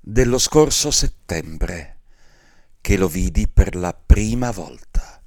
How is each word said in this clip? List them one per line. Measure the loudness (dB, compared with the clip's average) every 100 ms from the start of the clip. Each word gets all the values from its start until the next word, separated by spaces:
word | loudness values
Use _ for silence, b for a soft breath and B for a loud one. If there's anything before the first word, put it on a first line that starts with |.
dello | -4 0 2 0
scorso | 0 2 2 0 -2
settembre | 0 -2 -4 _ -8 -8 -8 -8 -8 -14 -20 _ b b b b b b _
che | -2 0
lo | 0
vidi | -2 -2 0 2
per | 2 2 0
la | -6
prima | -8 4 4 6 -2 -4
volta. | -6 -12 -16 -6 -6 -6 -20